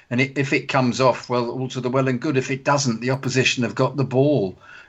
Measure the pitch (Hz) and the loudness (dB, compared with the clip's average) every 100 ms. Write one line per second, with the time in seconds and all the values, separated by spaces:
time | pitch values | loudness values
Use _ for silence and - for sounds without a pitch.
0 | - 120 139 147 139 151 - 139 123 117 | -6 -2 -2 -2 0 -2 0 0 0 2
1 | 131 120 - 123 117 131 131 131 123 131 | 2 2 0 -2 -2 -4 -6 -6 -2 0
2 | 135 123 156 131 131 135 120 143 135 110 | 0 0 0 0 0 -4 0 0 2 -2
3 | 123 135 139 123 123 - 117 104 131 143 | -2 -2 -2 2 2 2 -2 0 -2 0
4 | 131 123 143 139 95 - - - | 0 2 4 2 0 -6 -20 -20